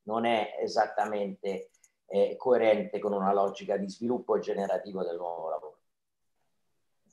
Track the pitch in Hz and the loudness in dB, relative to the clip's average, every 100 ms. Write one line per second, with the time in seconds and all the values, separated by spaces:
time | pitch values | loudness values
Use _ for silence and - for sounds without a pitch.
0 | 104 113 117 113 104 - 107 113 104 104 | -4 0 2 2 0 -4 0 0 0 0
1 | 107 104 101 95 101 92 - _ _ _ | -2 -2 -4 -4 -6 -6 -10 _ _ _
2 | - 98 101 - 127 117 113 101 95 104 | -2 2 2 2 2 4 6 4 2 -2
3 | 101 101 95 101 98 - 98 101 98 - | 0 2 4 4 2 -2 -4 -2 -4 -4
4 | 120 123 - 104 101 98 95 92 104 92 | -2 -2 0 0 0 -2 0 -2 -2 -6
5 | 87 85 87 82 80 76 76 - _ _ | -4 -4 -6 -6 -6 -6 -8 -18 _ _
6 | _ _ _ _ _ _ _ _ _ _ | _ _ _ _ _ _ _ _ _ _
7 | _ | _